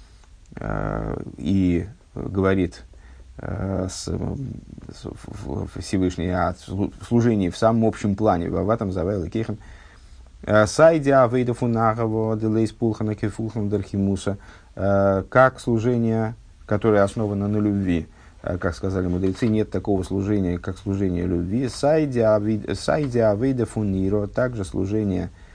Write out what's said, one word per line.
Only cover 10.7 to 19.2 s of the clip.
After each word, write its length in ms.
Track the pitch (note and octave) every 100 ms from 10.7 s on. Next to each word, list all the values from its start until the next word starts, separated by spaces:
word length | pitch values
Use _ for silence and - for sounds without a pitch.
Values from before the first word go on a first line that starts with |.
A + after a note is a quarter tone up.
| - D#3+ E3 C#3
авейда 420 | C3+ B2 B2+ B2
фунагаво 840 | A#2 B2 A2+ A2+ A2 A2+ A2 A2 A2
делейс 340 | A2 A2 A2
пулхана 440 | - A#2 G#2+ G#2+
кефулхан 540 | G#2+ G#2+ - A2+ A2+ G#2
дархимуса". 720 | G#2 G2 G2+ G2 G2 - G2 - - -
Э, 500 | - F#2+ G2 G2 G2 G2
как 300 | B2+ C3 -
служение, 760 | - A2+ A2+ A#2+ A#2 A2+ A2 A2+ - - -
которое 360 | G#2+ A#2 G#2
основано 460 | G2 - G#2+ G2+ G2+
на 100 | G#2
любви. 480 | G#2 G2+ F#2+ E2+ D#2 - - -
Э, 160 | - F2+
как 160 | F#2+
сказали 320 | F2 G2 F#2+ F#2
мудрецы, 400 | F2+